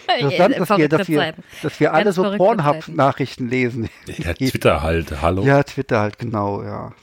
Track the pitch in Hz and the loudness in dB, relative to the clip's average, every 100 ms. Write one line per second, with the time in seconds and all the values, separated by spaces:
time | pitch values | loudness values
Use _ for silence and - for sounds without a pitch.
0 | - 240 139 180 196 254 185 202 147 156 | 0 0 0 4 2 2 2 2 4 2
1 | 185 147 160 - - - 147 - 147 156 | 2 0 0 -6 -18 -8 -8 0 2 4
2 | 202 180 196 202 196 226 147 156 - 156 | 2 2 0 2 2 4 0 0 -4 0
3 | 135 - 131 - 120 127 123 135 107 - | 0 0 -6 -6 -4 0 -2 -2 -6 -10
4 | - - 87 - 131 - 113 78 80 82 | -14 -8 -6 -2 -2 0 2 2 2 -2
5 | - 69 82 92 135 143 - - - 117 | -2 -2 0 2 2 2 2 -6 -2 -2
6 | 104 - 117 104 101 101 107 107 117 - | -2 -6 -6 -4 -4 -4 -8 -10 -12 -14